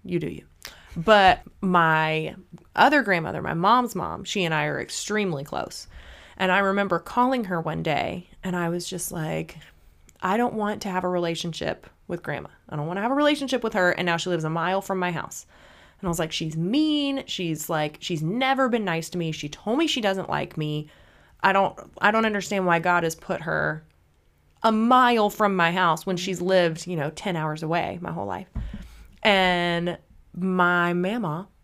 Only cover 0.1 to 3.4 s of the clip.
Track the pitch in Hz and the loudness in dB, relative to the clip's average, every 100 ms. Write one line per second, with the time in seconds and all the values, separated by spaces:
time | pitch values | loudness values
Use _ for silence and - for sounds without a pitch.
0.1 | 175 156 - - _ - - - 165 165 | -4 -4 -10 -18 _ -20 -20 -14 -4 6
1.1 | 214 190 - - - 190 180 165 156 156 | 8 8 6 -2 -6 2 4 4 4 2
2.1 | 160 160 - - - _ - 233 294 208 | -2 -4 -12 -20 -20 _ 4 6 6 2
3.1 | 175 156 165 | 0 0 -4